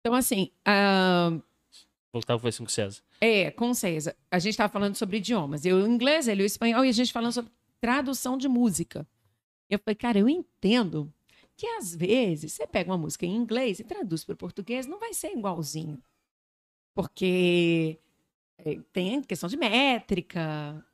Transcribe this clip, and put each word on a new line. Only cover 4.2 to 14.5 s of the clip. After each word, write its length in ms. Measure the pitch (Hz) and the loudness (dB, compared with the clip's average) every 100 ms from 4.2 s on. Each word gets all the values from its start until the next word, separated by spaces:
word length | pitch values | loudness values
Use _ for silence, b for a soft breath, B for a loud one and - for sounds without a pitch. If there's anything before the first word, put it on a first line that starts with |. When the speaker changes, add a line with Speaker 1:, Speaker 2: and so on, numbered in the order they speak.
| _ | _
Speaker 1:
A 80 | 180 | -2
gente 160 | 180 214 | 0 0
tava 160 | 208 | -2
falando 240 | 202 202 196 | 0 -2 -2
sobre 200 | 208 214 | -4 -2
idiomas. 460 | 185 233 143 147 | 0 -2 -2 -2
Eu 120 | 165 185 | 2 2
o 100 | 208 | 4
inglês, 400 | 240 254 311 254 | 2 4 2 2
ele 140 | 202 | 2
o 40 | 196 | 0
espanhol, 380 | - 226 233 | 2 0 4
e 40 | 262 | 4
a 40 | |
gente 200 | 226 247 | 4 0
falando 200 | 240 233 | 0 -2
sobre 180 | 240 233 _ _ _ | -4 -8 _ _ _
tradução 560 | 233 262 269 262 254 262 | -2 0 0 -4 -4 -2
de 120 | 269 | 0
música. 580 | 240 240 165 165 - 151 _ _ _ _ _ _ | 2 2 2 -4 -8 -14 _ _ _ _ _ _
Eu 100 | 202 | -4
falei, 160 | - | -2
"Cara, 240 | 208 240 208 | -2 2 4
eu 100 | 214 | 4
entendo 840 | 339 - _ 190 247 202 156 147 _ _ b b _ | 4 -2 _ 2 4 2 -2 -8 _ _ b b _
que 100 | 440 | -8
às 280 | 453 214 | -8 -8
vezes 580 | 165 180 247 220 156 156 | -4 2 2 2 -2 -6
você 140 | - - | -8 -4
pega 240 | 208 175 | -4 -2
uma 80 | 185 | -2
música 280 | 156 - 175 | -4 -6 -4
em 100 | 214 | -2
inglês 420 | 240 226 262 185 | -2 0 -2 -4
e 60 | |
traduz 400 | - 403 247 160 | -8 -8 -4 -6
pro 100 | - - | -6 -10
português, 500 | 180 | -10